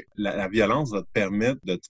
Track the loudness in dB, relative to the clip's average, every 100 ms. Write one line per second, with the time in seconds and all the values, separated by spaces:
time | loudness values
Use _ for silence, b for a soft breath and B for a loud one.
0 | -6 -4 -4 -2 0 2 4 2 0 -4
1 | -2 0 0 2 0 0 -2 -4